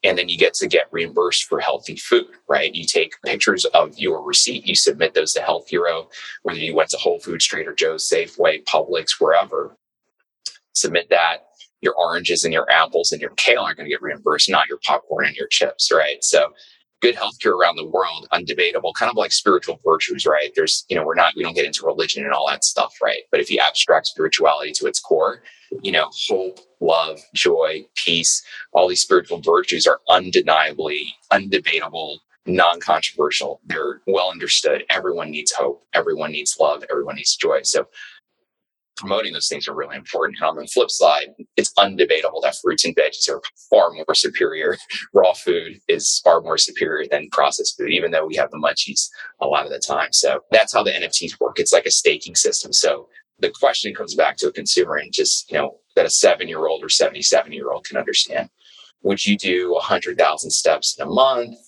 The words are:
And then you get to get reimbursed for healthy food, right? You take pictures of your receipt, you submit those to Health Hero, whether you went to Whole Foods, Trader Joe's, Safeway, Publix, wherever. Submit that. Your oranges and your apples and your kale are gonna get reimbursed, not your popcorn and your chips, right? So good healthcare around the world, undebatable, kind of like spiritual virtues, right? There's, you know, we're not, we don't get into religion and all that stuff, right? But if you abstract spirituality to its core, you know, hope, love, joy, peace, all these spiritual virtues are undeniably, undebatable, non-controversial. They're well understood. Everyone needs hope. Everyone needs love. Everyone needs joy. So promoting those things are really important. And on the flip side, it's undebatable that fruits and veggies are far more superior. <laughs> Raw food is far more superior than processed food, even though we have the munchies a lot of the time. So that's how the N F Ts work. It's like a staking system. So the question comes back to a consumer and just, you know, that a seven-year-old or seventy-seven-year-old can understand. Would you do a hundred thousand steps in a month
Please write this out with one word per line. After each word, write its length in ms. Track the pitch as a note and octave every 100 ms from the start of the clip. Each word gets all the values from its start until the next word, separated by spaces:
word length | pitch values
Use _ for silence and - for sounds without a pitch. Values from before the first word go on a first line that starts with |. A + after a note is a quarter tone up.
And 140 | F#2+ F2+
then 100 | F2+
you 80 | F2
get 180 | F#2
to 120 | - -
get 220 | E2+ -
reimbursed 540 | E2 E2 D2 F2 -
for 160 | - D#2
healthy 340 | E2 C2+ -
food, 320 | D#2+ - A#2+ - - -
right? 260 | C#2+ D#2+
You 100 | E2
take 300 | E2 E2+ D#2+ -
pictures 400 | A#2 A#2+ - F#2 -
of 300 | E2+ D2+ -
your 240 | F2 D#2+
receipt, 460 | - - - - F#2
you 80 |
submit 400 | F2+ - D2 D#2+
those 180 | - D#2
to 60 | -
Health 280 | D#2 D#2 -
Hero, 400 | F2 E2+ - - - - -
whether 160 | D#2+ E2
you 160 | D#2+
went 160 | D#2+ D#2
to 60 | -
Whole 240 | F2+ E2+
Foods, 260 | - E2+ -
Trader 260 | D#2+ D#2+
Joe's, 360 | - D#2+ D#2+ -
Safeway, 560 | D#2 C#2 - D#2+ D#2
Publix, 560 | - D#2 D#2 F2 D#2+ -
wherever. 560 | D#2 E2 F#2 C#2+ C#2 _ _ _ _ _ _ _ - - _
Submit 360 | - - F2 -
that. 340 | F2 E2+ E2 _ _ - _
Your 120 | -
oranges 480 | - E2+ E2+ F2 F2
and 100 | E2+
your 160 | D#2+ -
apples 440 | E2 E2 E2 E2+
and 80 | -
your 100 | D2 -
kale 260 | - -
are 140 | - -
gonna 120 | D2+
get 140 | D2
reimbursed, 480 | - - - D2+ -
not 180 | F2 D#2
your 100 | D2
popcorn 420 | - C#2+ - - D2+
and 100 | -
your 120 | -
chips, 440 | - E2+ - -
right? 300 | D#2+ D2+ D2
So 280 | - D#2 D2 _ - _ _ _
good 140 | -
healthcare 420 | A#2+ G#2 - G#2+ F2+
around 200 | F2 E2
the 100 | D#2
world, 420 | F2 F2+ E2 -
undebatable, 640 | F2 E2+ F2 F2 E2+ F2
kind 160 | - A2+
of 60 | A2
like 160 | F2+
spiritual 480 | - - F2+ - -
virtues, 420 | - D#2+ - C#2 D2+
right? 260 | D2+ D2
There's, 300 | - D#2 - -
you 80 | F2
know, 80 |
we're 120 | D#2 E2
not, 180 | E2+ D#2
we 60 |
don't 120 | E2
get 100 | E2+
into 200 | D2+ D2
religion 400 | D#2+ D#2 D#2+ -
and 80 | C#2
all 160 | C#2 C#2+
that 160 | C#2
stuff, 300 | - - G1+ -
right? 200 | A1 G#1 -
But 100 | -
if 100 | -
you 80 | -
abstract 460 | D#2 - - D#2+ -
spirituality 680 | - D#2 - D#2+ D2 D2
to 140 | D#2 D2
its 140 | -
core, 420 | - D#2+ F2+ - - _ _ -
you 80 | G2
know, 200 | D#2+ D2+ - -
hope, 320 | G2 F#2 F#2 _ _
love, 380 | E2 E2 D#2+ D2+ -
joy, 500 | - D2 E2 D#2 D#2+ - -
peace, 480 | - E2+ D#2+ - - - -
all 140 | E2+ F2+
these 140 | F3+
spiritual 400 | - F#2 - E2+
virtues 460 | D#2+ F2 F#2 E2 E2
are 140 | D2 -
undeniably, 1040 | F2+ F2+ F2+ D#2+ D#2 D#2 D2 D#2 D2+ C#2+ - _
undebatable, 880 | G2 G2 F#2+ - E2 D#2+ D#2+ D#2 D2+ _ _ -
non-controversial. 1120 | F#2 F2 E2+ - D#2+ - - D2 - C2+ D#2 -
They're 360 | E2 D2 - -
well 240 | F#2+ F#2
understood. 540 | F2 D2 - D#2 C#2+ -
Everyone 400 | F#2+ F#2 E2 D#2
needs 200 | D2+ D2+
hope. 340 | - C2+ C#2+ _
Everyone 360 | E2+ E2 D#2 D2+
needs 260 | D2+ - -
love. 240 | D#2 D2 -
Everyone 280 | - C#2+ C#2+
needs 180 | -
joy. 260 | - E2 C#2
So 260 | - - - - - - _ _ _ _ _ _ _ -
promoting 340 | G2 G2+ G2+
those 160 | D#2+ -
things 180 | D2 D2
are 80 |
really 220 | D2 C#2 C#2
important. 420 | - E2 D#2+ -
And 100 | D#2
on 60 | D#2+
the 100 | -
flip 240 | - A2
side, 380 | - D#2+ D2 C#2+ - - -
it's 160 | -
undebatable 680 | - G2 F#2+ - D#2+ - D#2+
that 140 | C#2 -
fruits 220 | F2+ D#2+
and 100 | E2
veggies 360 | E2 D#2 - -
are 100 | C#2 - _ -
far 200 | G#2+ E2
more 220 | D#2+ D#2
superior. 600 | D#2 - - E2+ D#2+ D#2 F2+ -
<laughs> 200 | - -
Raw 180 | G2+ F#2
food 480 | - - F2 E2 E2 -
is 320 | D#2+ - -
far 200 | - E2
more 160 | D#2 D#2+
superior 500 | - - D#2+ D#2 D2+
than 200 | D2 D2
processed 480 | - C#2+ - C#2+ -
food, 120 | D2
even 200 | E2 E2
though 160 | E2 D#2
we 100 | D#2
have 140 | D2
the 80 | D2+
munchies 500 | D2+ D2 - C#2 - - - _
a 60 | C2
lot 180 | D2
of 80 | C#2
the 60 | C2+
time. 340 | - D2 E2+
So 280 | - C#2+ C#2 _
that's 240 | A2 G#2+
how 80 | A#2
the 120 | G2
N 80 | F2
F 100 | E2+
Ts 280 | - E2 -
work. 180 | - -
It's 140 | E2+
like 140 | F2 -
a 40 |
staking 440 | - E2+ D#2 -
system. 400 | E2+ - - -
So 340 | - D2+ C#2+ - - _ _
the 120 | F2
question 420 | - C3+ - G#2
comes 220 | - -
back 220 | - D2+ -
to 100 | D2
a 60 |
consumer 440 | - - - F2 D2+
and 160 | D2
just, 380 | - - - -
you 60 | D#2
know, 220 | C#2 - _ -
that 100 | E2
a 40 |
seven-year-old 760 | - F#2+ F2 E2+ D#2+ D#2+ D#2+
or 40 | D#2
seventy-seven-year-old 960 | - D#2+ - - D2+ D2+ D2+ B1+ -
can 120 | - B1+
understand. 540 | B1+ - - - - _ _ - - _
Would 240 | - G2+ -
you 100 | G2+
do 380 | F#2+ F2+ F2+
a 60 | F2+
hundred 360 | - F#2 F2+ F2+
thousand 360 | D2+ D#2 D#2+
steps 440 | - E2+ D2+ - -
in 80 |
a 60 | C#2+
month 460 | G#2 C3 B2+ A#2+ A#2